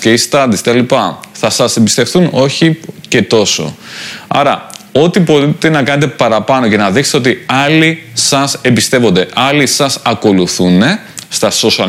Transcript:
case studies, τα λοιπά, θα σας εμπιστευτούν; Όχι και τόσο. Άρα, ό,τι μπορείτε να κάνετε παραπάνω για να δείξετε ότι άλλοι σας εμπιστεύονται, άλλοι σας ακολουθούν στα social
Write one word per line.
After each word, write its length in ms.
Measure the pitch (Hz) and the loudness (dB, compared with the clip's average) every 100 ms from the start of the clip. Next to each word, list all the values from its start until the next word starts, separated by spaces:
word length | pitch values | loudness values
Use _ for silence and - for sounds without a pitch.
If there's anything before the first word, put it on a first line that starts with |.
case 260 | - 117 - | 2 2 2
studies, 280 | 147 135 98 | 0 0 0
τα 100 | - | 0
λοιπά, 480 | 120 123 135 101 110 - | 0 0 0 -2 -6 -14
θα 180 | - 113 | -6 -4
σας 260 | - 120 - | 0 0 2
εμπιστευτούν; 520 | 110 - 117 180 175 | 0 0 0 0 2
Όχι 500 | 127 135 - 165 160 - - - | 2 0 2 0 0 -6 -18 -4
και 140 | 120 | -2
τόσο. 540 | 101 113 98 - 78 - - - - - - | 2 2 2 -2 -6 -10 -16 -16 -16 -14 -6
Άρα, 380 | - 139 104 - - - | -2 0 -2 -6 -20 -4
ό,τι 280 | 127 165 202 | 0 2 2
μπορείτε 480 | 160 151 143 147 160 | 2 2 2 0 0
να 140 | 156 | 0
κάνετε 240 | 135 143 147 | 0 0 -2
παραπάνω 600 | - 120 110 - 131 117 | 0 0 0 0 0 2
για 120 | 104 | 0
να 120 | 101 | 0
δείξετε 260 | 101 - 143 | 0 0 0
ότι 280 | 123 - - | 0 -2 -2
άλλοι 560 | 127 143 160 160 165 - | -2 0 2 2 -2 -8
σας 460 | - - 139 139 - | -6 -2 0 -2 -2
εμπιστεύονται, 640 | 131 120 - 131 117 92 90 | 0 0 0 2 2 2 0
άλλοι 320 | - 131 147 127 | -2 0 0 0
σας 320 | - 139 - | 0 -2 -2
ακολουθούν 800 | 123 113 110 95 87 - 90 90 120 214 - - - | -2 0 2 2 0 0 2 2 2 -2 -6 -18 -12
στα 220 | - 110 | -4 -2
social 360 | - 113 - | 0 0 0